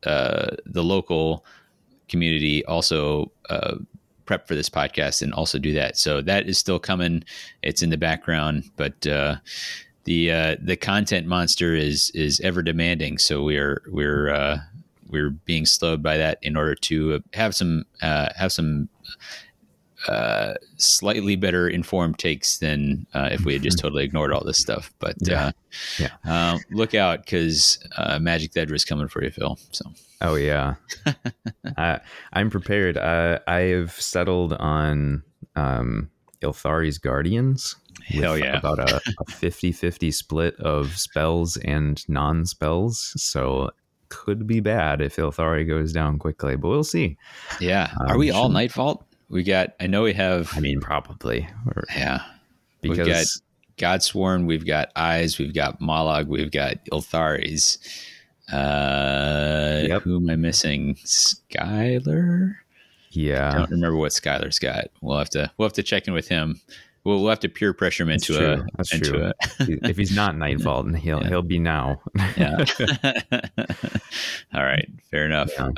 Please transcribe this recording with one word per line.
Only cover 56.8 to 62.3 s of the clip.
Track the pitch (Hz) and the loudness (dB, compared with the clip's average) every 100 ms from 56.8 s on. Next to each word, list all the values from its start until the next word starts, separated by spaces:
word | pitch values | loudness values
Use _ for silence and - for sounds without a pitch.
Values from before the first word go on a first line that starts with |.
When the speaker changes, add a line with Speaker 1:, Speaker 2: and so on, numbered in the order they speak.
| - | -6
Speaker 1:
Ilthari's. | 78 73 82 78 73 - 78 - - - - - - - _ - | -6 -4 0 0 0 -2 2 2 2 -6 -14 -16 -20 -20 _ -6
Uh, | 69 69 71 69 69 69 69 71 76 73 76 76 76 76 | -2 0 2 2 0 0 0 0 2 2 2 2 2 2
Speaker 2:
Yep. | 90 | 0
Speaker 1:
who | 90 90 | 0 0
am | 87 | 2
I | 80 | 2
missing? | 82 80 80 73 71 71 - | 2 0 0 0 -2 -4 0
Skylar? | - - - _ - 90 104 117 127 135 156 175 | 2 2 0 _ -4 -2 0 0 0 0 2 4